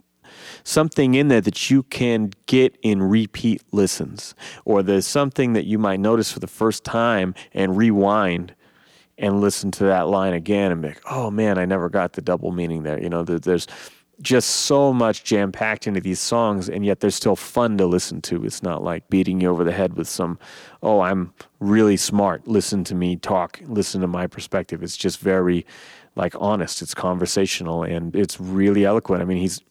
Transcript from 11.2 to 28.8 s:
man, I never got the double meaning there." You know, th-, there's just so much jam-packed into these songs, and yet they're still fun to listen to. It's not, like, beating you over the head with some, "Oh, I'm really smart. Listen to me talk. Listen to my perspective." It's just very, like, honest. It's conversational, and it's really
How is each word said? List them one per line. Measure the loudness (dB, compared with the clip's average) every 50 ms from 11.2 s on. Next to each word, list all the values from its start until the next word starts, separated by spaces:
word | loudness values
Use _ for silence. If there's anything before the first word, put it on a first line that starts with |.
| -4 -4 -2
man, | 0 0 2 2 0
I | 0
never | 0 0 0 -2 -2
got | 0 0 -2 -2 -4
the | -6 -2
double | -2 -2 -2 -2 -4 -4
meaning | -4 -4 -4 -4 -4 -4
there." | -4 -4 -4 -4
You | -4
know, | -4 -4 -2
th-, | -2 -2 -2 0
there's | 2 0 0 0 -4 -14 -18 -20 -20 -20 _ _ _ _ _
just | -2 2 2 2 2 2
so | -2 -2 0 2 2 4 4 4 4
much | 4 2 2 0 -2 -2
jam-packed | 0 0 2 2 0 -2 -4 -2 -2 -2 -4 -4
into | -4 -4 -2
these | -2 -2 -4 -4
songs, | -2 -2 0 0 2 2 0 -2 -4 -4
and | -4 -2 0
yet | 0 0 2
they're | 2 0
still | 0 2 2 0 0
fun | 0 -2 -4 -2 0 0 2 2 2
to | 2
listen | 2 2 0 0 -2 -8 -10 -6
to. | -6 -6 -4 -4
It's | -6 -8 -6 -6
not, | -6 -6 -4 -4
like, | -6 -6 -8 -6 0
beating | 2 2 2 2 0 0
you | 2 2
over | 2 2 2
the | 0 2
head | 0 0 -2 -2
with | -4 -6 -6
some, | -4 -4 -4 -4 -4 -8 -12 -20 -20 -20 -20 -20 -16 -6 0
"Oh, | 2 2 4
I'm | 2 2 0 -2 -4 -6 _ _ -20 _ _ -6
really | 0 2 4 6 6 6 4
smart. | 2 0 0 0 2 2 2 0 -2 -4
Listen | 0 0 0 0 0 -2 -4 -4
to | -4 -4
me | -2 -2 -2 -2
talk. | -4 -4 -2 -2 -2 -2 -4 -8 -16 -14
Listen | -6 -4 -4 -2 -2 -2 -4
to | -2
my | -2 -2 -4 -6
perspective." | -6 -8 -10 -12 -6 -6 -6 -4 -6 -10 -10 -10
It's | -10 -10
just | -4 -4 -4 -4 -2
very, | -2 0 2 2 2 2 0 0 -2 _ -18 -20 -20 -20 -20 -20 -20 _ -6
like, | -4 -4 -4 -4 -4
honest. | -2 -2 -2 -2 -2 -6 -8 -10 -10
It's | -10 -10
conversational, | -6 -4 -4 -2 -2 -2 -2 0 0 0 0 -2 -6 -6 -4 -4 -4 -4
and | -4 -4 -6 -6 -4 -2
it's | 0 -2 -2 -2 -8
really | -8 -4 0 2 2 4 4 4